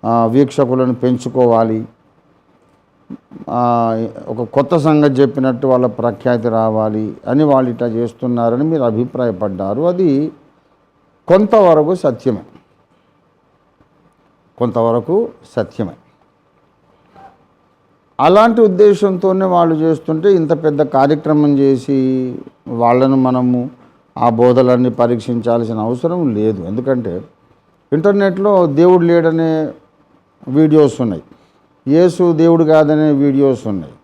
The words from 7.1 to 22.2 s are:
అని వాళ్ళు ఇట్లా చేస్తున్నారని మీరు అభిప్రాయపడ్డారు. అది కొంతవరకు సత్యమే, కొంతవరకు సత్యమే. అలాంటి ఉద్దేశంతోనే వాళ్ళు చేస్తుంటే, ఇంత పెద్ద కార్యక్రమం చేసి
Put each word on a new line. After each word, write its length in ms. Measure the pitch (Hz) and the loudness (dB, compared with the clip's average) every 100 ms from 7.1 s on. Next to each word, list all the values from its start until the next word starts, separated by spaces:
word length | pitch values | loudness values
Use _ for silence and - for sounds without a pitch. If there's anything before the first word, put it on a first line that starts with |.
| - - | -10 -4
అని 160 | 131 | 0
వాళ్ళు 260 | 151 135 127 | 2 2 0
ఇట్లా 180 | 117 120 | -4 -4
చేస్తున్నారని 760 | 110 117 - 127 120 117 120 | -4 -6 -6 -6 -2 -2 -2
మీరు 180 | 151 160 | -2 -2
అభిప్రాయపడ్డారు. 1000 | 120 110 120 127 123 92 104 92 98 107 | -2 -2 -6 -4 -4 -4 -6 -6 -6 -4
అది 500 | 165 180 180 139 151 - _ _ _ _ _ _ _ _ - | -4 -2 0 0 -4 -10 _ _ _ _ _ _ _ _ 0
కొంతవరకు 680 | 185 208 226 190 156 151 | 2 4 4 4 4 2
సత్యమే, 500 | 180 156 120 135 104 - _ _ _ _ _ _ _ _ _ _ _ _ _ _ _ _ _ _ _ _ _ | -2 -4 -4 -6 -6 -10 _ _ _ _ _ _ _ _ _ _ _ _ _ _ _ _ _ _ _ _ _
కొంతవరకు 720 | 120 117 113 117 117 185 233 - - - | -4 -2 0 -2 -2 -4 -4 -10 -12 -8
సత్యమే. 400 | 101 - 98 67 _ _ _ _ _ _ _ _ _ _ _ _ 784 _ _ _ _ _ _ _ _ - | -8 -6 -10 -10 _ _ _ _ _ _ _ _ _ _ _ _ -20 _ _ _ _ _ _ _ _ -2
అలాంటి 400 | 143 190 226 226 | 2 4 4 4
ఉద్దేశంతోనే 840 | 220 180 208 196 202 185 190 190 | 2 4 4 4 0 -2 -2 0
వాళ్ళు 300 | 190 175 170 | 0 0 0
చేస్తుంటే, 580 | 160 160 156 - 160 185 | 0 -2 -2 -4 -2 2
ఇంత 200 | 190 156 160 | 0 0 -2
పెద్ద 180 | 160 147 | -2 -2
కార్యక్రమం 760 | 143 135 143 151 151 151 147 139 | 0 2 2 0 0 0 2 2
చేసి 400 | 139 135 120 139 131 131 | 2 0 -2 -2 0 -2